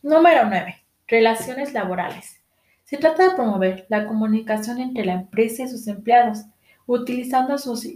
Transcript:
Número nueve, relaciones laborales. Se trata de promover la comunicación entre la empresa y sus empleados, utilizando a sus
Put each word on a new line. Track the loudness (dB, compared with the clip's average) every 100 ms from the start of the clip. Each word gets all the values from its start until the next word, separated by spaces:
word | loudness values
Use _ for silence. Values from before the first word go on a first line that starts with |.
Número | 4 6 6 6 2
nueve, | 0 -6 -16 _ _ 0
relaciones | 4 4 2 -6 -8 -6
laborales. | -4 -4 -4 -6 -10 -18 -20 _ _ _ _
Se | _ 0
trata | 0 4 4
de |
promover | 4 -2 0 0 -2 -4
la | -4 -2
comunicación | -2 0 0 0 -4 -4 -6
entre | -6 -4 -4
la |
empresa | -4 -4 -2 0 -2
y | -10
sus | -10 -10
empleados, | -8 4 4 4 -2 -12 _ _ _ -4
utilizando | -2 -2 -6 -2 -2 0
a | -2
sus | -4 -8 -10